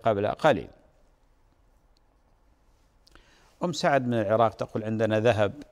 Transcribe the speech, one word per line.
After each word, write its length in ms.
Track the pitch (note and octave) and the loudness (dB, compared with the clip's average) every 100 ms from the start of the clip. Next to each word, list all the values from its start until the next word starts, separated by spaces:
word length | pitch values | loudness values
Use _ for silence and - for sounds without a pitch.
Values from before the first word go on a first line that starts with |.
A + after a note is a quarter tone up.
قبل 240 | A#2 G2+ G#2 | -2 0 -2
قليل. 400 | - D#3 G#2 A#1 - _ _ _ _ _ _ _ _ _ _ _ _ _ _ _ _ _ _ _ _ _ _ _ - _ _ _ - | 0 2 2 -2 -16 _ _ _ _ _ _ _ _ _ _ _ _ _ _ _ _ _ _ _ _ _ _ _ -20 _ _ _ -8
أم 100 | F3+ | -8
سعد 340 | - F3 C#3 B2 | -2 0 0 0
من 60 | |
العراق 400 | A#2 G2+ A2 A2 | -2 0 2 2
تقول: 300 | - A2 A#2 | 0 -8 -6
"عندنا 360 | G#2+ A2 A2 A2 | -4 -2 0 2
ذهب، 340 | A#2 G#2+ G2+ - - | 2 2 0 -4 -18